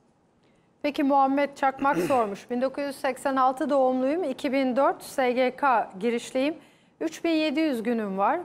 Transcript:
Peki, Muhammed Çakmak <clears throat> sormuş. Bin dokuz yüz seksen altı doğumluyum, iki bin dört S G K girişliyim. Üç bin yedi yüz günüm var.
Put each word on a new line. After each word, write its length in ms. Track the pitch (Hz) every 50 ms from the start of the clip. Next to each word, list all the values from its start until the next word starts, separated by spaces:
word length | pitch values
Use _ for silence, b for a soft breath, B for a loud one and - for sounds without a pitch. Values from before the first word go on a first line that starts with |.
| _ _ _ _ _ _ _ b b b b b b b b _ -
Peki, 200 | 294 277 - 302
Muhammed 540 | 269 285 277 269 269 269 285 285 277 285
Çakmak 420 | - 277 269 262 262 269 277 285 170
<clears throat> 100 | 180 -
sormuş. 420 | 277 247 226 202 196 190 - -
Bin 120 | 240 247 262
dokuz 220 | 269 269 294 285
yüz 120 | 285 269
seksen 400 | - - 269 262 262 - 285 269
altı 340 | 269 262 262 269 269 320 254
doğumluyum, 540 | 294 277 262 254 254 254 254 269 302 349 370
iki 280 | 277 262 - - 285 247
bin 240 | 277 269 262 240
dört 260 | 262 277 330 370 - -
S 300 | - - - 262 247 247
G 240 | 247 254 254 254
K 340 | - 285 277 247 214 - - - 185
girişliyim. 540 | 190 240 233 240 - - - 262 262 294 330 B B B B B B B B -
Üç 240 | - 320 - - -
bin 60 | 339
yedi 300 | 330 311 311 311 254 311
yüz 220 | 320 311 262 226 202
günüm 360 | 240 240 226 214 202 190 190
var. 220 | 196 226 285 359 339